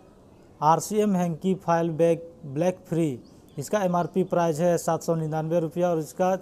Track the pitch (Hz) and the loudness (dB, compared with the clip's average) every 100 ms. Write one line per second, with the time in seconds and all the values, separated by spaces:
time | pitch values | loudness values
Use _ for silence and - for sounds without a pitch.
0 | - - - - - - 147 160 - 208 | -18 -20 -20 -20 -20 0 4 4 2 0
1 | 208 180 175 156 190 185 - 170 170 156 | 2 2 0 -2 -2 -2 0 0 0 2
2 | 170 160 - - 143 135 175 180 - 165 | 2 2 -4 -16 -10 -4 -2 -4 -4 -2
3 | 160 120 - - - - 139 214 185 175 | -2 -2 -12 -20 -18 -12 -4 0 0 0
4 | 165 190 185 175 170 151 175 170 - 160 | 0 0 0 0 0 2 2 2 0 -2
5 | - 165 156 156 160 170 165 175 175 160 | -2 -2 -2 -4 -2 -2 -2 -2 0 0
6 | 147 - 185 190 | -4 -2 0 0